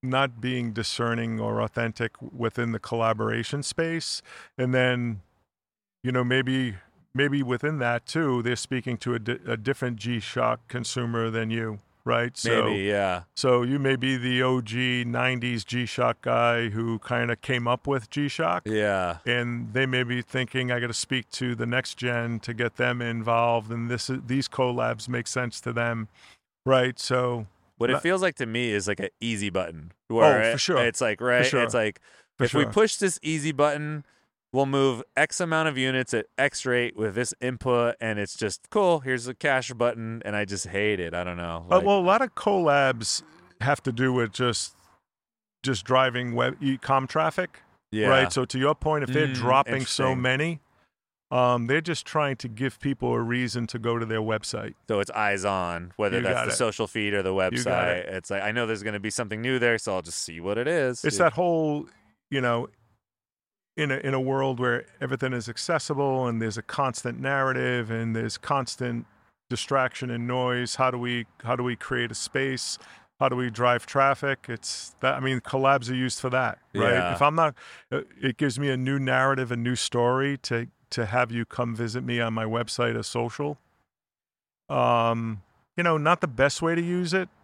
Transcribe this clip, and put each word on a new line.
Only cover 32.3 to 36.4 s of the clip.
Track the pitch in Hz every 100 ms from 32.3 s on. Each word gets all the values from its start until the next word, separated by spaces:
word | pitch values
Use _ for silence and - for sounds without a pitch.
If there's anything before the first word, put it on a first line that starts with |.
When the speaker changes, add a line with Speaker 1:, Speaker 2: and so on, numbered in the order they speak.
| _
Speaker 1:
For | 123
Speaker 2:
if |
we | 147
Speaker 1:
sure. | 139
Speaker 2:
push | 107 220 -
this | 196 -
easy | 156 160 151
button, | 139 147 147 151 151 - _ _ _ _
we'll | 127 135
move | 139 135 117 123 -
X | 156 -
amount | 175 160 160
of | 131
units | 131 131 127
at | 117 104
X | -